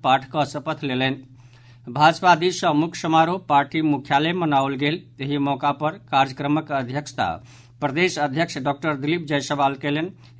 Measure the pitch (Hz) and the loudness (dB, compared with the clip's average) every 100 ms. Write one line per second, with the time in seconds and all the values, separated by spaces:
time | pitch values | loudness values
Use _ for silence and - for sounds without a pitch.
0 | 135 135 131 160 139 151 139 156 143 127 | 0 0 0 -4 -4 -4 -8 -6 -4 -2
1 | 131 135 - - - - - - - 120 | -2 -2 -10 -20 -20 -20 -20 -20 -8 4
2 | 156 160 185 165 180 175 180 147 165 - | 4 6 4 4 2 0 0 2 0 -2
3 | 170 160 165 185 - 143 143 165 156 143 | 0 4 4 0 0 2 2 0 0 0
4 | 139 143 160 180 160 139 135 135 143 175 | 0 0 2 0 0 2 0 0 -2 -2
5 | - - 135 143 139 135 143 143 151 - | -8 -10 -4 -2 -2 0 -2 -2 -4 -6
6 | - 139 135 131 143 147 151 139 123 135 | -2 2 2 0 0 0 0 -4 -4 -6
7 | 143 - 95 82 - - - - 147 135 | -6 -4 -4 -4 -10 -20 -20 -6 -4 0
8 | 180 156 147 135 165 - 131 139 160 143 | 0 0 -2 -2 -4 -4 -4 -2 -4 -2
9 | 143 175 147 147 135 143 139 135 143 147 | -2 -4 -2 -4 -2 0 0 0 -4 -4
10 | 175 - - - | -4 -10 -20 -6